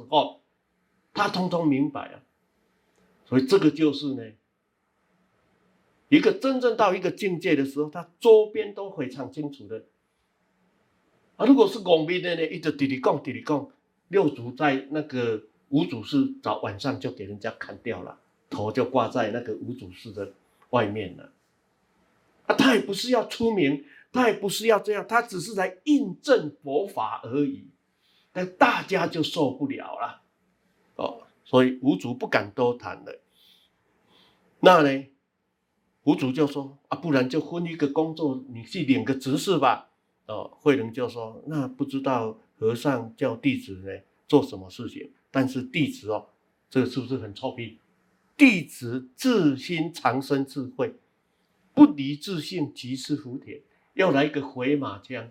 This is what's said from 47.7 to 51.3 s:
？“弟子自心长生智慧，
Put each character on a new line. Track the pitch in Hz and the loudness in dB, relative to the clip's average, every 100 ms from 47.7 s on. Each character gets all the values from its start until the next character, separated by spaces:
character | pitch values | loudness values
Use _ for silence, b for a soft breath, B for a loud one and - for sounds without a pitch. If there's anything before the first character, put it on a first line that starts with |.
| - _ _ _ _ _ - | -14 _ _ _ _ _ 4
？“弟 | 269 190 | 6 6
子 | - - 120 127 127 | -4 -10 -8 -8 -10
自 | - 262 247 151 | -4 2 4 4
心 | 131 - 170 160 | 2 -4 -4 -4
长 | - - 131 | -2 0 0
生 | 135 139 135 | 0 -2 -2
智 | 147 127 | -6 -8
慧， | - 117 - _ _ _ | -4 -6 -6 _ _ _